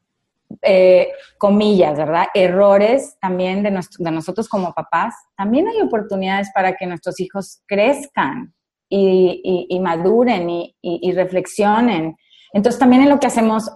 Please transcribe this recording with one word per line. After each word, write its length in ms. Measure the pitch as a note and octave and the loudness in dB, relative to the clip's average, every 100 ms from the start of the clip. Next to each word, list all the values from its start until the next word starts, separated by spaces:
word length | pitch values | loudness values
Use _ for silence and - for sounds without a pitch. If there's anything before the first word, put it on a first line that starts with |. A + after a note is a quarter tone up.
| _ _ _ _ - - | _ _ _ _ -20 -4
eh, 480 | - F#3+ F#3 F3+ - - - - | 2 4 6 6 2 -6 -20 -2
comillas, 600 | G3+ G#3 G#3+ G3 D#3 D3 | 0 2 4 4 2 0
¿verdad? 300 | D3+ E3+ G3 | -2 -2 0
Errores 840 | G3+ F3+ F#3 G3+ G3 G#3+ C4+ C4+ - | 0 2 4 4 4 2 0 -4 -8
también 420 | F#3+ F3+ F#3 G3 | -6 -4 -4 -2
de 80 | G#3 | -2
nuestro, 320 | F#3+ F3 - | -4 -8 -8
de 80 | E3 | -6
nosotros 380 | D#3+ D#3+ F#3 G#3+ | -6 -6 -8 -6
como 240 | G#3 E3+ | -4 -6
papás, 400 | D#3+ - E3 A3 - _ - | -8 -4 -4 -4 -8 _ -8
también 300 | G3+ C4 G#4+ | -2 0 0
hay 120 | A4+ | -2
oportunidades 680 | - A3 G#3 F#3+ F#3+ G3 G3 | -2 -2 -4 -6 -4 -4 -4
para 220 | G3+ F#3 F#3 | -2 -2 -2
que 100 | F3+ | -8
nuestros 320 | E3+ F3+ F3 | -10 -10 -10
hijos 420 | F3+ G3 F#3+ - - | -8 -10 -12 -16 -4
crezcan 880 | G3+ A3+ C#4+ C#4+ G#3 C#3 - - _ _ _ - | 0 0 0 -6 -4 -4 -6 -14 _ _ _ -4
y, 520 | G3 F#3+ F#3 F3+ F3+ | 0 2 4 2 0
y, 240 | F#3 F3 - F3+ | -4 -4 -4 -4
y 40 | |
maduren 680 | F#3 E3 F#3+ A#3 B3+ G3 F3 | -4 -2 0 2 2 0 -4
y, 260 | E3+ - _ | -6 -10 _
y, 180 | F3 E3+ | -10 -6
y 80 | F3+ | -4
reflexionen. 1040 | F#3 F3+ F#3 F#3 - G3+ A3 A#3+ E3+ D#3+ - _ _ _ | -2 -2 -4 -4 -2 0 2 0 0 -6 -10 _ _ _
Entonces, 280 | G3+ A#3 - | 0 0 2
también 240 | B3 B3+ | 4 6
en 60 | C#4+ | 6
lo 100 | C#4+ | 4
que 80 | A#3+ | 0
hacemos 440 | A#3+ A3 G#3+ A3 | 0 0 -2 -4